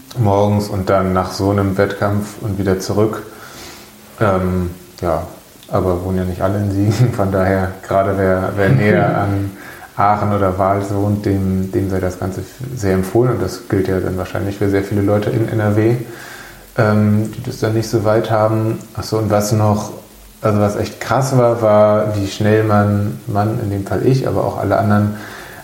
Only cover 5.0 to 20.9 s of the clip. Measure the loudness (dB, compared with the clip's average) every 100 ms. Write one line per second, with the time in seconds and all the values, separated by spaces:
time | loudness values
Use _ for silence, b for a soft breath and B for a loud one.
5 | -4 -2 -6 -16 -20 -20 -4 -2 0 -2
6 | -2 -2 -2 -2 0 0 0 2 2 2
7 | 2 2 0 2 2 2 0 -6 -2 0
8 | 2 0 2 2 0 0 2 4 4 4
9 | 2 0 0 -2 -4 B B B B 0
10 | 2 2 0 2 0 2 0 0 -2 -2
11 | 0 0 0 0 0 0 -2 -2 -2 -2
12 | -4 -4 -6 -6 -12 -12 -12 -4 0 0
13 | 2 2 2 0 -4 -6 -4 -2 0 -2
14 | -2 -4 -4 -4 -4 -2 0 0 0 0
15 | 2 0 0 -2 -2 0 2 2 2 0
16 | B B B B B B B 0 2 4
17 | 4 2 0 -6 -10 -4 -2 0 0 0
18 | 2 0 2 0 2 2 -2 -4 -8 -10
19 | -4 -2 0 0 2 2 2 0 -2 -14
20 | -18 -20 -20 -4 0 2 2 0 -6